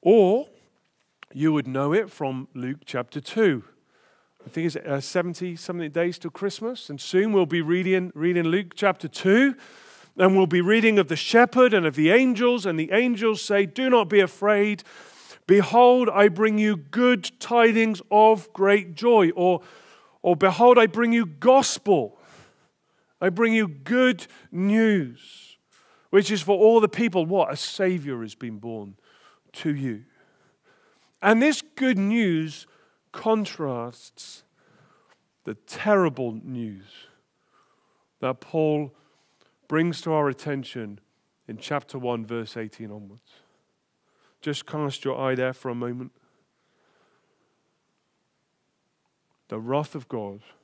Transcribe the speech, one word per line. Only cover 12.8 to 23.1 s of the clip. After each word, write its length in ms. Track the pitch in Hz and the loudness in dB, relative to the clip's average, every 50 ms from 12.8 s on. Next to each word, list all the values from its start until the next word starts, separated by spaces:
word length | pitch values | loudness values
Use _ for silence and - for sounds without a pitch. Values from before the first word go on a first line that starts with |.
the 100 | 156 - | -4 -2
angels 520 | 185 214 247 254 240 196 220 226 220 - - | 0 0 0 0 -2 -2 -2 -4 -4 -4 -4
say, 240 | - 208 202 202 | -2 0 0 0
"Do 240 | 175 - - 262 262 | -2 -2 -4 0 2
not 180 | 247 240 208 165 | 2 2 2 4
be 120 | 208 202 | 4 2
afraid. 600 | 190 175 - - 196 208 214 202 202 208 208 - - - - - - - - - - - - _ _ | 2 2 -2 -4 0 0 2 2 2 -2 -2 -6 -10 -20 -20 -20 -20 -20 -20 -20 -20 -20 -20 _ _
Behold, 600 | - 185 202 190 - 196 233 247 247 247 254 247 214 | 4 4 4 4 4 4 6 8 8 6 6 2 0
I 200 | - 196 202 214 | 4 4 4 4
bring 280 | 170 170 214 220 214 | 4 2 0 0 2
you 180 | 214 214 214 214 165 | 2 0 0 0 -2
good 600 | 143 139 - 208 247 247 247 208 170 - _ _ | -6 -8 -4 0 2 2 2 0 -2 -12 _ _
tidings 640 | - - 240 240 233 233 220 226 226 220 214 180 - _ | -8 -2 2 4 4 4 4 4 2 0 -2 -6 -6 _
of 400 | 202 208 214 220 220 202 165 - _ | 4 6 6 6 6 2 -2 -14 _
great 400 | - 196 196 202 208 190 175 165 | 0 2 2 2 2 0 -4 -12
joy." 340 | 147 220 240 240 220 190 165 175 | -4 0 4 4 4 4 2 2
Or, 240 | - 175 185 180 160 - - - - _ _ - _ _ _ _ _ _ | 0 0 0 0 0 -4 -12 -20 -20 _ _ -20 _ _ _ _ _ _
or, 120 | 175 175 | -2 0
"Behold, 440 | 151 196 190 175 156 233 247 240 233 | 2 2 0 2 4 6 6 8 8
I 80 | 226 | 6
bring 260 | 214 - 220 233 233 233 | 4 2 -2 0 0 2
you 140 | 233 233 | 0 0
gospel. 920 | 175 151 139 - 240 254 269 262 - - - _ 202 196 156 120 101 - _ _ _ - - - _ _ _ _ _ _ _ _ _ _ _ _ _ | -2 -6 -2 2 4 6 6 4 2 -4 -6 _ 0 0 0 0 -4 -10 _ _ _ -20 -20 -20 _ _ _ _ _ _ _ _ _ _ _ _ _